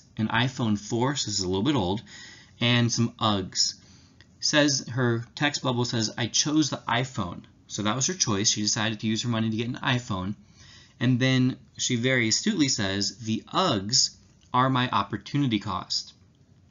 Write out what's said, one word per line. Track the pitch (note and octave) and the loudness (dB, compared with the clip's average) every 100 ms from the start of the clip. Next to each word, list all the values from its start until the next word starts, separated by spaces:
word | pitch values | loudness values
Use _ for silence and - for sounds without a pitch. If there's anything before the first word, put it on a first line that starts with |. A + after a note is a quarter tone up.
| - - | -8 -4
an | A2 | 0
iPhone | A2+ C3 C3+ A2+ G2+ | 2 0 0 0 0
four, | - A#2 C3 C#3 | 0 0 0 -2
so | G#2+ | -2
this | G2 | -2
is | |
a | F2+ | 0
little | F#2+ | 0
bit | B2 C#3+ | 2 2
old, | F2+ G#2+ - - - - - - | 0 -2 -6 -18 -20 -20 -18 -2
and | A#2+ A#2+ A#2 | 2 4 2
some | B2 A#2 - | 2 0 0
Uggs. | A2 G2+ F#2 - - - - - - - - - | 0 0 -2 -2 -2 -2 -20 -20 -20 -20 -20 -6
Says, | - D3+ D3 C3 - | 0 4 4 2 -2
her | A#2 A#2+ A#2 A#2 - | 0 2 0 -4 -2
text | D3 C#3+ | -2 0
bubble | C3+ A#2+ | -2 0
says, | A#2+ A#2 G#2+ - | 0 0 -2 -2
"I | A#2 | -2
chose | - D3+ D3+ D3 | 0 2 2 2
the | - - | -2 -2
iPhone." | A#2+ C3 - F2 - - - - | -2 -2 -4 -6 -8 -16 -20 -12
So | - | -4
that | G#2 B2 | -2 0
was | C3+ | -2
her | |
choice. | F#3 - G2 G#2+ | 0 0 2 0
She | G#2 | 0
decided | G#2 A#2 A2 G#2 | 0 0 -2 -2
to | A2 | -2
use | A2 | 0
her | A#2+ | 0
money | A2+ A2 | 0 0
to | A2 | 0
get | A#2 | -4
an | - | -4
iPhone. | C#3 B2 B2 F#2+ F#2 - - - - - - - | -2 -2 -2 -6 -4 -8 -12 -20 -20 -20 -20 -2
And | B2 B2 | 0 2
then | C3 C3 B2+ - - - | 2 4 2 0 -12 -6
she | - A#2+ | -2 0
very | B2+ B2+ A2 | 2 2 2
astutely | A2 - G3 C3+ | 0 0 2 0
says, | - G2 G2 G2+ - | 2 -2 -2 -4 -6
"The | A2 A2+ - | -4 -4 -2
Uggs | E3 F#3 A2 G2 C3+ - - - _ - | 0 0 0 0 0 0 -4 -20 _ -2
are | B2 C3 | 2 4
my | B2+ B2 | 2 2
opportunity | A2 G2+ G#2 - C#3+ C#3 G#2 | 0 -2 -6 -4 0 2 0
cost." | A2 F#2 - - - - _ _ _ - _ | -2 -6 -4 -6 -6 -20 _ _ _ -20 _